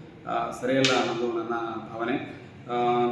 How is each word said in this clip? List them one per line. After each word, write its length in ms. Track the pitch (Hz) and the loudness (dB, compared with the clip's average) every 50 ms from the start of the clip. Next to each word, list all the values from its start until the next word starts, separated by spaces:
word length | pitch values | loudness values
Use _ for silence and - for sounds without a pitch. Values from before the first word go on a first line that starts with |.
| - - - - - | -16 -16 -16 -12 -6
ಆ, 240 | 117 120 117 117 117 | -4 -2 -2 -2 -2
ಸರಿಯಲ್ಲ 500 | 113 - 123 127 135 135 131 127 131 120 | -4 -2 0 2 4 6 6 6 6 4
ಅನ್ನೋದು 360 | 117 117 117 - 120 117 - | 4 2 0 -2 0 0 0
ನನ್ನ 120 | - 113 117 120 117 113 117 113 110 107 104 107 | -2 -2 -2 -2 -2 -2 -4 -6 -8 -8 -8 -6
ಭಾವನೆ. 480 | 113 117 117 135 127 - - - - - - - - - 120 | -4 -2 0 0 -2 -2 -6 -12 -14 -14 -16 -16 -14 -8 -4
ಆ, 40 | 120 120 120 120 123 120 120 120 | 0 2 2 4 4 4 4 2